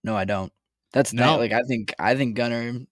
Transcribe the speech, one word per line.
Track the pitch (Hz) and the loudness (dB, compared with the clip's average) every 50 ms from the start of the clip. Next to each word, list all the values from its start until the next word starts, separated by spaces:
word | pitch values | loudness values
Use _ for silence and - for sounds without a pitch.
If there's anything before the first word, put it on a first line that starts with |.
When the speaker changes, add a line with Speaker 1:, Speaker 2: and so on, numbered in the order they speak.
| - | -4
Speaker 1:
No, | 113 110 | -2 -2
I | 101 95 | -2 -2
don't. | 98 104 95 95 90 _ _ _ _ _ _ _ _ | -2 -2 -4 -4 -8 _ _ _ _ _ _ _ _
That's | - - 139 - 110 | 0 0 0 0 2
the | |
Speaker 2:
No. | 120 120 139 160 143 | 4 4 6 6 4
Speaker 1:
like, | 120 107 | 2 2
I | 107 117 | 2 0
think, | 123 131 127 117 104 - - - | 0 0 -4 -4 -4 -8 -8 -2
I | 80 107 127 | 0 0 2
think | 135 139 120 107 | 2 0 -2 0
Gunner | 120 120 120 117 117 117 120 120 123 131 _ | -2 -2 -2 -2 -4 -6 -6 -8 -10 -12 _